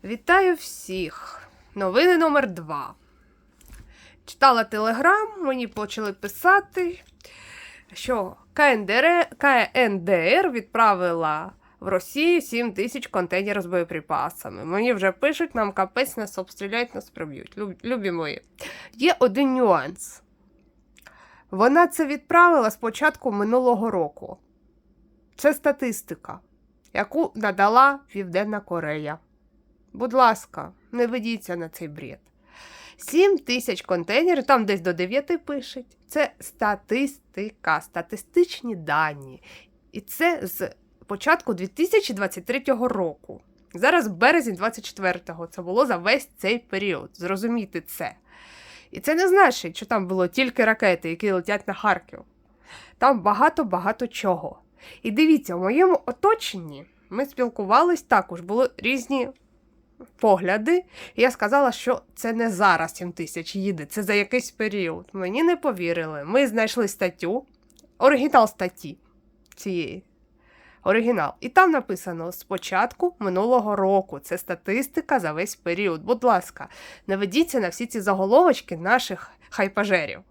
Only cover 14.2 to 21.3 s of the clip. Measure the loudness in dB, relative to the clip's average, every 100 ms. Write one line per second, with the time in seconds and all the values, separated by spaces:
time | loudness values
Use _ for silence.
14.2 | -4 -8 -14 -12 -6 -2 0 0 0 0
15.2 | -2 -2 -4 -2 -4 -2 -4 -2 -4 -4
16.2 | -10 -10 -12 -12 -8 -6 -6 -8 -16 -14
17.2 | -14 -12 -18 -12 -12 -10 -6 -4 -4 -4
18.2 | -6 -8 _ _ -18 -18 -20 -2 0 4
19.2 | 2 4 2 2 4 2 0 -12 -18 -18
20.2 | _ _ _ _ _ _ _ _ -20 _
21.2 | -20